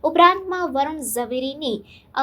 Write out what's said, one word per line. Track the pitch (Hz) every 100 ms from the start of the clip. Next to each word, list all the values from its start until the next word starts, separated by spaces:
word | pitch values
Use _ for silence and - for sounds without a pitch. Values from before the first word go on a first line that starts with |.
| 220
ઉપરાંતમાં | 339 349 381 381 359 349 262
વરુણ | 285 311 240
ઝવેરીની | 240 233 254 262 285 294 208 - - _ -